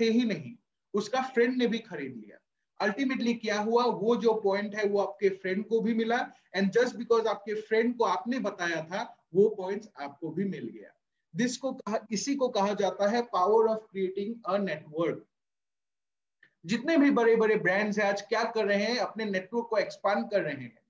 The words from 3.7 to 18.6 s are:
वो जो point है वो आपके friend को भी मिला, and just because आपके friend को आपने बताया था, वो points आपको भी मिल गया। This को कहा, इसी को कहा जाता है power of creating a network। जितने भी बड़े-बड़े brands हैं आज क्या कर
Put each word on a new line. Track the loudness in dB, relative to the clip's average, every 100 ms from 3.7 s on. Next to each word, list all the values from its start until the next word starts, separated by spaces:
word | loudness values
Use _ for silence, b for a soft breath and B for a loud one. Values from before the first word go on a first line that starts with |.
| 2
वो | 2 0 0 2
जो | 2
point | 2 2 0 -2
है | -2
वो | 0 2
आपके | 0 0 0
friend | 0 -4 -4 0
को | 0
भी | 0
मिला, | 0 0 0 -2 B B -2
and | 2
just | 4 2 0
because | 0 2 2
आपके | -2 -4
friend | -6 0 2 2 2
को |
आपने | 0 0 -2 -4
बताया | -4 -4 -4 -2
था, | -4 -6 -6 -10 _
वो | 4 4
points | 4 -6 -6 -10 -12
आपको | -12 -10 -10
भी | -4
मिल | -4 -4 -10
गया। | -14 -20 _ _ _ _ -4
This | -4 -2
को | -8
कहा, | -8 -6 -6 -4
इसी | -6 -4
को | -2 -2
कहा | 0 0
जाता | 0 -2 0 0
है | 0 -2 0
power | 4 4 4
of | 2
creating | -6 -4 -4 -4 -6 -8 -4 -2
a | -2
network। | -6 -8 -4 -2 -2 -10 _ _ _ _ _ _ _ _ _ _ _ b b -4
जितने | -4 2 4
भी | 6
बड़े-बड़े | 6 6 6 4 2
brands | 2 0 0 0
हैं | 0
आज | 0
क्या | -2 -2
कर | -2 -2